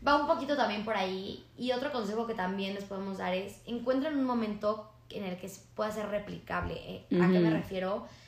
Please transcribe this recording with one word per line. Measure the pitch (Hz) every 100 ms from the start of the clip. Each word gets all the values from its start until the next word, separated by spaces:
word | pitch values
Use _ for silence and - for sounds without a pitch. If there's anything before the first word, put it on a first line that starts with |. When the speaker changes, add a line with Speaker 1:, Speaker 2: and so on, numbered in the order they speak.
| 269
Speaker 1:
va | 294
un | 294
poquito | 330 277 277
también | 220 208
por | 208 214
ahí. | 190 190 190 - - -
Y | 247
otro | 247 277
consejo | 254 202 220 226
que |
también | 220 185 196 196
les | 196
podemos | 202 196 196 190
dar | 185
es, | 185 208 - -
encuentren | 240 240 262 302 285
un |
momento | 254 240 214 208 208 214 214 - -
en | -
el | 190 180
que | 190
se | - -
pueda | - 214
ser | 214 196
replicable, | 202 180 170 - 175 175
¿eh? | - - 185 -
¿A | 175 180
qué | 185
me | 165
Speaker 2:
Ujú. | 160
Speaker 1:
refiero? | - 185 185 214 233 -